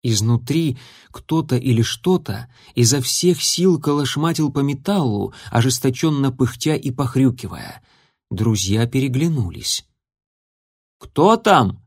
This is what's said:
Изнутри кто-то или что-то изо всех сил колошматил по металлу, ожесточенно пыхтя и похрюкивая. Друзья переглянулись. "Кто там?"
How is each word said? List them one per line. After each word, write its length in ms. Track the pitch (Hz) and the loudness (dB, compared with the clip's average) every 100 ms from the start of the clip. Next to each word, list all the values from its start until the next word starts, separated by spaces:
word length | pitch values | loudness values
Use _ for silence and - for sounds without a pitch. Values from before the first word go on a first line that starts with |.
Изнутри 720 | 123 107 110 120 123 156 160 120 - - _ | 0 0 2 0 0 0 0 -4 -12 -20 _
кто-то 440 | - - 160 156 123 | -20 -4 -2 0 -2
или 260 | 131 117 | 0 0
что-то 640 | 113 - 180 185 - 101 - _ - | 0 -2 0 0 -2 -10 -12 _ -10
изо 260 | - 120 139 | 0 2 2
всех 400 | 127 - 175 160 | -2 0 0 0
сил 400 | - - 185 165 | -2 2 2 2
колошматил 720 | 156 147 135 147 160 165 151 | 0 0 -2 -2 -2 0 -2
по 80 | 143 | 0
металлу, 720 | 139 135 160 202 131 104 98 - - | -2 -2 -2 0 0 -2 -4 -10 -4
ожесточенно 800 | 117 123 - 139 123 160 143 139 | 0 0 0 -2 0 0 2 0
пыхтя 420 | 127 127 - 156 | 0 -2 0 -2
и 160 | 151 143 | -2 -4
похрюкивая. 920 | 123 127 131 131 123 101 - - - _ _ _ _ _ | -4 -2 2 2 0 -12 -14 -16 -20 _ _ _ _ _
Друзья 560 | 92 113 107 95 110 117 | -2 0 0 0 0 0
переглянулись. 1000 | 131 135 127 170 151 92 - - - _ _ _ _ _ _ _ _ _ _ _ _ | -2 -2 0 0 -2 -4 -6 -8 -8 _ _ _ _ _ _ _ _ _ _ _ _
"Кто 380 | - - 180 226 | -8 2 4 4
там?" 440 | 220 160 101 - | 4 4 2 -4